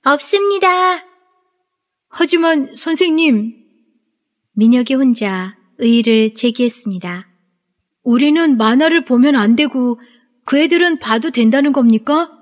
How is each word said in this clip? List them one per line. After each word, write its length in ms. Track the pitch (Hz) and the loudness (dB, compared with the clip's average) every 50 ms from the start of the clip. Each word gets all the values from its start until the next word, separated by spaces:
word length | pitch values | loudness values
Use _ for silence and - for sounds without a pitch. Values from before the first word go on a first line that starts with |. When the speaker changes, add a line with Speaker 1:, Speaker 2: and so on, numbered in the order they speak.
| _ | _
Speaker 1:
없습니다. 960 | 269 285 294 - - - 392 403 403 403 392 392 370 359 359 370 370 359 330 - _ _ _ _ _ _ _ _ _ _ _ _ _ _ _ _ _ _ _ _ _ | 0 -2 -2 -2 -2 -2 0 0 -2 -2 0 0 0 0 0 0 -2 -2 -4 -10 _ _ _ _ _ _ _ _ _ _ _ _ _ _ _ _ _ _ _ _ _
Speaker 2:
하지만 640 | - - 339 302 - 330 330 330 320 294 269 - - | -6 -4 -2 -2 0 0 0 0 0 -2 -4 -6 -10
선생님. 800 | - - 339 320 - 370 349 311 320 330 302 240 208 214 233 - _ _ _ _ _ _ _ _ _ _ _ _ _ _ _ _ _ _ _ _ | -10 -6 -4 -2 -2 0 0 0 0 2 2 2 0 -2 -6 -12 _ _ _ _ _ _ _ _ _ _ _ _ _ _ _ _ _ _ _ _
Speaker 1:
민혁이 400 | 208 220 226 240 247 247 240 269 | 0 2 2 2 2 0 -2 -2
혼자 640 | 262 269 254 233 - 214 202 190 185 185 190 214 _ _ _ _ - | 0 0 0 0 0 -4 -6 -6 -6 -8 -10 -14 _ _ _ _ -4
의의를 560 | 240 233 233 233 220 233 220 220 220 220 220 | 0 0 0 2 2 2 2 2 0 0 -2
제기했습니다. 920 | - - 240 233 - 247 240 - - - 208 190 180 180 180 175 180 185 _ _ _ _ _ _ _ _ _ _ _ _ _ _ _ | -4 -4 -4 -2 -2 -4 -4 -4 -6 -8 -8 -10 -10 -10 -12 -12 -12 -16 _ _ _ _ _ _ _ _ _ _ _ _ _ _ _
Speaker 2:
우리는 540 | _ 254 233 240 285 294 302 330 330 311 269 | _ -2 0 2 2 2 2 2 2 2 2
만화를 480 | 220 220 220 233 262 311 320 330 330 - | 2 2 2 2 2 2 2 0 0 0
보면 300 | - 254 240 254 294 285 | 0 2 2 4 4 2
안 200 | 247 208 214 240 | 2 2 2 2
되고 420 | 262 302 277 - 262 247 247 233 226 - _ _ _ _ _ _ _ _ | 2 0 -2 -2 -2 -2 -2 -4 -6 -10 _ _ _ _ _ _ _ _
그 140 | - 269 285 | -2 0 0
애들은 400 | 320 285 339 339 359 349 330 - | 2 2 2 0 0 0 -2 -4
봐도 320 | - 220 220 233 226 320 | -4 -4 -4 -2 -2 -4
된다는 420 | - 240 226 220 226 277 277 294 | -2 0 2 2 2 2 0 0
겁니까? 580 | 269 285 240 233 220 220 226 285 294 311 339 330 - _ | 0 2 2 2 2 2 0 -2 -2 -2 -2 -6 -10 _